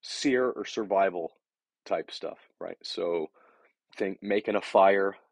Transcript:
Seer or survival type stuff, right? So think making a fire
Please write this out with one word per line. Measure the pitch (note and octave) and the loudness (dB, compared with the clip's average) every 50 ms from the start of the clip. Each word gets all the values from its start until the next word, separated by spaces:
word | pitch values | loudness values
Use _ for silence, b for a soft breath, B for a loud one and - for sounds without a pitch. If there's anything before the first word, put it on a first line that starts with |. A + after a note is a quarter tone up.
Seer | _ - - - - D3 C3 B2 B2+ B2 | _ -12 -10 -2 0 2 2 2 2 0
or | - - G2+ | -2 -4 -8
survival | - - - A2 F#2+ G2+ F#2+ G2 G2 F2+ F2 E2 D#2+ _ _ _ _ _ _ _ _ _ _ _ | -8 -6 -6 -2 2 4 4 4 4 2 -2 -8 -8 _ _ _ _ _ _ _ _ _ _ _
type | - G2 E2+ D#2+ - | -4 -4 -4 -4 -8
stuff, | - - - D#2+ - _ - _ _ _ | -12 -12 -10 -10 -12 _ -20 _ _ _
right? | F2 F2 F2 _ | -12 -12 -12 _
So | _ - - - F#2 F2 E2+ E2+ D#2+ D#2 b b b b b b b b b _ _ _ - | _ -10 -6 -4 -2 -2 -2 -2 -4 -6 b b b b b b b b b _ _ _ -8
think | - A2+ F#2+ G2 - | -6 -4 -4 -4 -8
making | - G2+ G2+ G#2 - - G#2 | -4 -2 -2 -2 0 0 -2
a | G2+ | -2
fire | - - - G#2 F#2+ G2 G2 G2 G2 G2 G2 - _ _ | -4 2 4 6 6 8 6 4 2 0 -2 -6 _ _